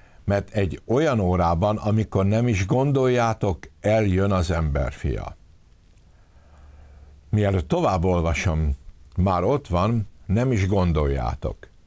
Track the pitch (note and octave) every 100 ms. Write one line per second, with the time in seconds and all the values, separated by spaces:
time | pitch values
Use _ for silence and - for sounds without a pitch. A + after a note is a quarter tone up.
0 | - - - G2+ F#2+ A2 G2 - - A#2+
1 | D#3+ A#2+ F#2 F2+ E2+ E2 G#2 G#2 G#2+ A2
2 | G#2+ - G2 A2 A#2+ G2 F#2+ A#2+ C#3 C#3
3 | B2+ B2 A#2 A2 G2+ F2 - - G2+ A2
4 | G#2 F#2 G2 F#2+ E2+ E2 D#2 C#2+ C2+ -
5 | C#2+ A1 G1+ - - - - - - -
6 | - - - - - - - - - -
7 | - - - G#2+ G2+ G2 D#2+ F3 D3+ F#2+
8 | F#2 F2 E2 D#2+ - D#2+ D#2 C#2 - -
9 | - - F#2 F2+ F#2 C#3 - F2 G2+ A#2
10 | G2+ - - G2 C3 A2+ F#2+ G2+ F2+ D#2
11 | C#2+ C#2 A#1+ - - - - -